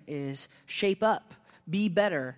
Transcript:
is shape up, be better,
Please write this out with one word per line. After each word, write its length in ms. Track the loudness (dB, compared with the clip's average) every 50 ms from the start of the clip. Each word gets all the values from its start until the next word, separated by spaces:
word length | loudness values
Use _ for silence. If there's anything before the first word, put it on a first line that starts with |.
| -10
is 420 | -8 -8 -6 -6 -6 -6 -8 -10 -12 -14 -20 _
shape 360 | -10 -4 0 0 0 2 2 2
up, 320 | 2 2 0 -2 -10 -20 -20 _ _ -20 -20 _ -4
be 200 | -2 0 0 2
better, 480 | 2 2 2 2 2 -2 -2 -4 -8